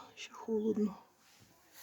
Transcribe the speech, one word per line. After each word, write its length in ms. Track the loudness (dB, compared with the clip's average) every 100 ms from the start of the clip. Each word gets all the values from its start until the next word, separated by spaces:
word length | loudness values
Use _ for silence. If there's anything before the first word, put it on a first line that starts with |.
| -12
ще 180 | -14 -14
холодно. 640 | -12 -2 2 2 4 2 0 -14 _ -20 -20 -20 -20 -20 -20